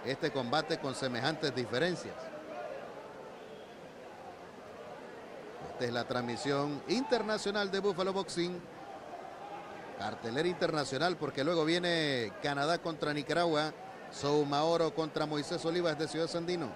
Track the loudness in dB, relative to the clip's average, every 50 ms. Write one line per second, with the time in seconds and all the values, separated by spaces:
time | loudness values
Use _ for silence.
0 | 0 0 0 2 0 0 2 0 2 4 4 2 4 2 -2 0 0 -2 0 0
1 | 0 0 0 2 2 2 2 2 0 0 2 0 0 2 2 4 4 4 2 0
2 | -4 -8 -8 -8 -8 -8 -8 -10 -10 -8 -8 -8 -6 -6 -6 -8 -8 -10 -10 -10
3 | -12 -12 -12 -12 -12 -12 -12 -12 -12 -12 -12 -12 -12 -14 -14 -14 -14 -14 -14 -14
4 | -14 -14 -14 -12 -12 -12 -12 -12 -14 -14 -14 -14 -14 -14 -12 -12 -12 -10 -10 -12
5 | -12 -12 -12 -12 -12 -12 -12 -12 -10 -10 -10 -10 -8 -8 -2 -2 -2 0 0 -2
6 | -2 0 -2 -2 0 -2 -4 -2 0 0 2 2 2 0 -2 -4 -2 0 0 0
7 | 2 2 2 2 2 0 0 0 0 0 0 0 0 2 0 2 2 2 2 2
8 | 0 2 2 0 -2 0 0 0 0 0 0 -6 -8 -10 -14 -12 -12 -12 -12 -10
9 | -10 -10 -10 -10 -10 -10 -10 -10 -10 -10 -10 -10 -10 -10 -12 -12 -10 -10 -8 -6
10 | -6 -6 -6 -4 -4 -2 0 2 2 2 2 2 2 2 2 0 0 0 0 2
11 | 2 2 2 0 -2 -2 0 2 2 4 4 4 4 4 4 4 4 4 4 4
12 | 4 2 2 2 0 -2 -4 -2 -2 0 2 2 2 2 2 2 0 -4 -2 0
13 | 0 0 0 0 0 2 4 4 6 6 6 4 4 2 -2 -8 -12 -12 -12 -12
14 | -12 -12 -8 0 4 6 6 6 6 6 4 4 6 6 6 6 4 4 4 0
15 | 0 0 2 0 0 2 2 0 0 0 -2 0 2 2 2 4 4 2 2 2
16 | 0 0 2 0 0 2 0 0 0 2 0 0 0 -2 -4